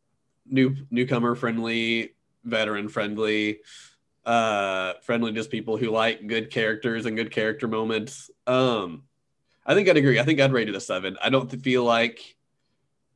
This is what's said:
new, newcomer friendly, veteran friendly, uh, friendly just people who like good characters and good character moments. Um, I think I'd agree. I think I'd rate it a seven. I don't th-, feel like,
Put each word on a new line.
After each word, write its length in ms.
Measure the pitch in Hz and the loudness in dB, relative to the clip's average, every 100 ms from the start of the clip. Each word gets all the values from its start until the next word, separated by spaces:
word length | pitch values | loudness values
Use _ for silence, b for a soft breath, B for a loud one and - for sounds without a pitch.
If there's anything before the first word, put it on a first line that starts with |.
| _ _ _ _ - | _ _ _ _ -4
new, 300 | 131 131 135 - | 2 2 0 -4
newcomer 420 | 120 127 127 120 120 | -2 0 0 0 0
friendly, 800 | 120 113 117 117 113 117 110 _ _ _ | -2 -2 -2 0 0 -2 -4 _ _ _
veteran 460 | 120 113 107 104 107 | -4 -2 0 -2 -4
friendly, 720 | 120 104 107 110 107 107 104 B B B B _ _ - | -4 -4 -2 0 0 0 -4 B B B B _ _ 0
uh, 680 | 117 113 104 98 95 92 87 | 2 2 0 0 -2 -4 -6
friendly 300 | - 117 117 | -4 -2 -2
just 180 | 110 110 | -4 -6
people 280 | 113 - 110 | -6 -4 -4
who 120 | 117 | 0
like 380 | 110 113 113 104 | 0 0 -2 -4
good 240 | 113 110 | -4 -4
characters 540 | - 110 110 120 113 113 | -2 -2 -2 -2 -4 -4
and 100 | 110 | -4
good 160 | 113 | -4
character 360 | - 110 110 117 | -2 -2 -2 -2
moments. 600 | 110 113 113 107 - - _ - | -2 -2 -2 -4 -12 -20 _ -2
Um, 580 | 127 131 113 90 80 - _ _ _ _ _ - | 2 2 0 -4 -10 -18 _ _ _ _ _ 2
I 80 | |
think 160 | 170 190 | 4 6
I'd 80 | 160 | 6
agree. 200 | 139 117 | 6 4
I 40 | |
think 160 | 131 151 | 4 4
I'd 140 | 139 | 4
rate 160 | 127 107 | 4 0
it 60 | 98 | -4
a 40 | |
seven. 360 | - 95 95 95 | -6 -6 -6 -4
I 80 | 107 | 0
don't 200 | 135 127 | 0 0
th-, 120 | 123 | -6
feel 220 | 127 127 | 0 2
like, 520 | 120 117 117 120 - _ _ _ _ _ _ _ _ | 4 2 0 -4 -20 _ _ _ _ _ _ _ _